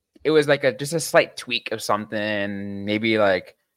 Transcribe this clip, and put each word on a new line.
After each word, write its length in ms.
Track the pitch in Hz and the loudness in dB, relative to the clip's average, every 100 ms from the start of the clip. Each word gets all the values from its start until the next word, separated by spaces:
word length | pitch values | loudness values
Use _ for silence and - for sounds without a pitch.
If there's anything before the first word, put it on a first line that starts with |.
| _ _ | _ _
it 80 | - | 2
was 160 | 156 147 | 4 4
like 160 | 139 | 2
a, 120 | 135 - | 2 -2
just 180 | 143 | -2
a 40 | 165 | -4
slight 380 | 156 170 - - | 2 2 2 -2
tweak 340 | - 120 - | -10 -8 -6
of 100 | 110 | -6
something, 1040 | - 104 107 110 104 104 101 101 101 101 | -2 -2 -2 -4 -2 -2 -4 -6 -8 -6
maybe, 340 | 101 107 113 110 | -2 0 2 2
like, 380 | 101 92 - - _ | 2 2 -2 -20 _